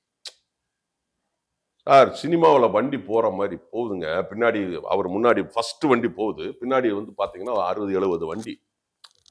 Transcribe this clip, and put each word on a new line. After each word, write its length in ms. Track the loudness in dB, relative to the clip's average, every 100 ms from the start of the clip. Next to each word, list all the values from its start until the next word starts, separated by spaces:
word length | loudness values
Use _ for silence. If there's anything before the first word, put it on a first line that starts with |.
| _ _ -20 -20 _ _ _ _ _ _ _ _ _ _ _ _ _ _
சார், 320 | 6 6 6
சினிமாவுல 600 | 2 -2 4 6 6 4
வண்டி 280 | 2 0 -4
போற 320 | -2 0 0
மாதிரி 300 | -2 -4 -6 -10
போகுதுங்க. 520 | -8 -6 -6 -4 -4 -4
பின்னாடி 500 | 0 0 0 -4 -6
அவர் 280 | -2 -2 -2
முன்னாடி 420 | 2 2 2 0
ஃபர்ஸ்ட் 320 | -4 -6 -4
வண்டி 240 | 2 2 0
போகுது. 480 | -2 -4 -4 -10 -10
பின்னாடி 440 | -2 0 0 -2
வந்து 80 | -6 -6
பாத்தீங்கன்னா 480 | -6 -6 -6 -2
அறுபது, 300 | -2 -4 -2
எழுபது 320 | -2 0 -2 -4
வண்டி 400 | -8 -10 -16 _ _ _ _ -20 _ _